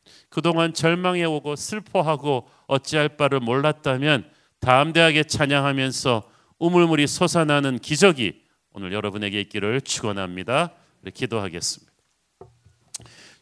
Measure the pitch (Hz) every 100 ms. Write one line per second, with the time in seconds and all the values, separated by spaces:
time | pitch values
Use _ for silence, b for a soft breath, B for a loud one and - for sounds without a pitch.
0 | b b b - 160 165 165 165 165 175
1 | 180 180 170 151 147 147 - 214 - 190
2 | 156 147 143 131 b b b 135 - 156
3 | 147 151 143 135 117 131 151 151 143 131
4 | 147 139 - b b _ 127 127 151 165
5 | 165 151 151 - 143 143 139 135 131 117
6 | 139 113 b b b b 170 180 170 156
7 | 143 - 180 170 151 147 139 123 - 151
8 | 196 143 101 - _ _ _ - 95 101
9 | 104 101 104 101 98 104 101 131 - -
10 | 110 98 95 90 87 135 170 b b b
11 | 95 - 127 113 98 85 - - _ _
12 | _ _ _ _ - _ _ _ _ -
13 | B B B B